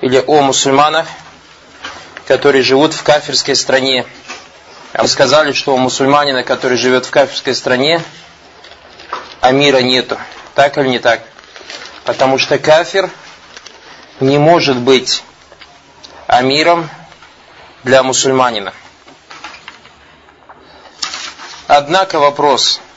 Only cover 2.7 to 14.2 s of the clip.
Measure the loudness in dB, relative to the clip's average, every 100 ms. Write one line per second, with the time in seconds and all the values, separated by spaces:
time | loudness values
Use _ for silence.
2.7 | 2 2 0 0 0 0 -6 -2 -4 0
3.7 | 0 0 -4 -6 -14 -20 -20 -20 -20 -20
4.7 | -20 -12 -4 -2 0 2 2 2 -2 -2
5.7 | 0 0 0 2 2 2 -4 -4 -4 0
6.7 | 0 2 0 0 0 0 -2 -6 -4 -2
7.7 | -2 0 -2 -4 -18 -20 -20 -20 -20 -20
8.7 | -20 -20 -20 -16 -14 -14 -2 0 2 2
9.7 | 2 0 -2 -4 -8 -10 -20 -12 0 0
10.7 | 0 -2 0 0 -2 -4 -20 -20 -20 -20
11.7 | -18 -18 -14 -8 -2 0 0 0 -2 2
12.7 | 2 2 -2 -4 -8 -20 -20 -20 -20 -20
13.7 | -20 -20 -20 -20 -4